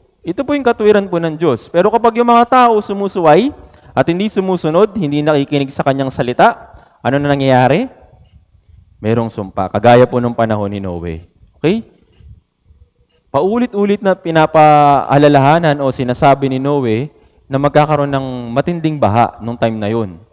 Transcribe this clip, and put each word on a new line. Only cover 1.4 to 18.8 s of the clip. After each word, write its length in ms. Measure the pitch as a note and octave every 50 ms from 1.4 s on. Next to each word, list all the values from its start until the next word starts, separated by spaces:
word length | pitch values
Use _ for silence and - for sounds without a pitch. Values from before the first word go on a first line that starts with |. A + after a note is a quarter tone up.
| E3+ D#3 A#2+ G#2+ - -
Pero 240 | - E3+ F#3 G#3 G#3+
kapag 240 | A3 A3+ A#3 A3 A#3+
yung 80 | A#3+
mga 160 | A#3+ A#3 A#3 A#3+ -
tao 320 | B3+ B3+ B3 A#3 A3 G#3
sumusuway 720 | G#3 - G3 G3+ G3+ F#3+ - G3 E3+ D#3 D3 F#3 A#3+ D4 - - - - _ _ _ - -
at 80 | B2+ C#3 E3+
hindi 160 | E3+ F3+ G#3
sumusunod, 720 | G#3+ - G3+ F#3+ F#3 F#3 E3+ - D#3 D#3 F3 A3 G#3+ - A3
hindi 240 | E3 C#3+ C#3+ D3
nakikinig 480 | D3+ D#3 D3+ C#3 C#3 - D3 C#3+ C#3 C3+
sa 160 | - - D#3+
kanyang 240 | C#3 C3+ C3+ C3+ C3
salita, 640 | - - B2+ A#2+ B2 - F#3+ A#3 A3+ - - - - - _ _ _ _ -
ano 160 | A#2 C3+ C#3+
na 80 | C#3+ C#3+
nangyayari? 560 | C#3+ C#3 C3+ C3+ C3 B2 B2+ B2 C#3+ G3 C4 B3+ - _ _ _ _ _ _ _ _ _ _ _ _ _ _ _ _ - _ _ _ _
Merong 320 | G#2+ G#2+ A2+ A#2 A2+ A2+
sumpa. 400 | - A2+ G2+ F#2+ - G2+ F#2+ F2+
Kagaya 400 | - G#2 A2 A#2+ A#2+ B2 B2+ -
po 80 | B2+ B2
nung 160 | A#2+ A#2+ A#2
panahon 400 | A#2 A2+ A2 G#2+ G#2 G2+ G2+ G#2
ni 80 | G2+
Noe. 400 | G2 F#2 F2 E2+ E2+ F2 D#2+ E2 F2 _ _ _ _ _ _ _
Okay? 280 | - D#3+ G3+ A3+ - _ _ _ _ _ _ _ - - - _ _ _ _ _ _ _ _ _ _ _ _ _ _ _ _ _ _ _
Paulit-ulit 720 | - C#3 E3+ F#3+ A3 A#3+ B3 A#3+ - G3+ G3+ G3+ G3+ G#3
na 160 | G#3 F#3+ F#3 -
pinapaalalahanan 1600 | - E3+ D#3+ D#3+ D#3 - - D#3 D3+ D3+ D3+ D3 D3 C#3+ C#3 C3 - - C3+ C#3+ D3 D3 D3 C#3 C3+ C#3+ D#3 E3+ E3+ D#3 C#3+ D3
o 80 | C#3 C3
sinasabi 600 | B2 - C3 B2 B2 - D#3+ C#3+ C#3 C3+ C3+ C3
ni 80 | C3 C3
Noe 520 | C3+ C#3+ D3 C#3 B2+ A#2 G#2+ A2+ C#3+ D3 _ _ _ _ _ _ _ -
na 80 | C3+ C3+
magkakaroon 480 | C#3+ C#3+ C3+ D3 D3+ D3+ D3+ C#3+ C#3+ C#3+
ng 460 | C#3 C3+ C3+ C3 B2+ B2 A#2+ A#2 A#2
matinding 420 | C3+ - - F3 E3+